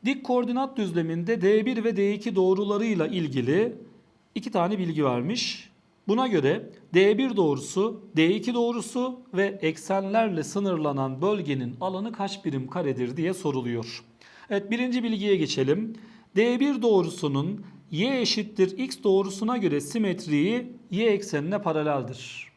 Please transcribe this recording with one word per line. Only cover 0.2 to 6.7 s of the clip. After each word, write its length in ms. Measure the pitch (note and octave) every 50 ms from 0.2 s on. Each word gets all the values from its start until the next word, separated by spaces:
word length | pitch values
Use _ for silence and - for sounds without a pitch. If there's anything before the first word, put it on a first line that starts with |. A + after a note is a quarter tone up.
| -
koordinat 520 | - B3 B3 A#3+ A#3+ A#3+ B3+ C4+ C4+ C4+
düzleminde 640 | - G#3 F#3 E3+ E3+ E3 D#3+ D#3+ E3 E3+ E3+ A#3 A3+ F3
D 240 | G3 G#3 A3 G#3
bir 180 | B3 B3+ A3+ G#3
ve 120 | A#3 G3+
D 180 | F#3 G3+ G3+ G#3
iki 220 | G#3+ G#3+ A#3+ F#3+
doğrularıyla 680 | F#3+ F#3 F#3 F#3+ F#3+ G#3 G3+ G#3 G3+ A3+ A#3 G#3+ F3 D#3
ilgili 720 | D#3+ - F3+ E3 D3 C3 C3 A#2+ A#2+ D3 F#3 A3 A#3+ A#3 - - - - - _ _ _ _ _ _ _
iki 160 | A3 - B3
tane 280 | - G3 F3 F3+ G#3+ F#3+
bilgi 260 | F#3 E3+ D#3+ D3+ D3
vermiş. 680 | C3+ B2 A#2+ A#2+ D#3 A3+ A#3+ - - - - - - _ _ _ _ _ _ _ -
Buna 180 | G3+ A#3 C4
göre 440 | B3+ G#3+ D#3+ C3+ C3+ E3 A3+ - -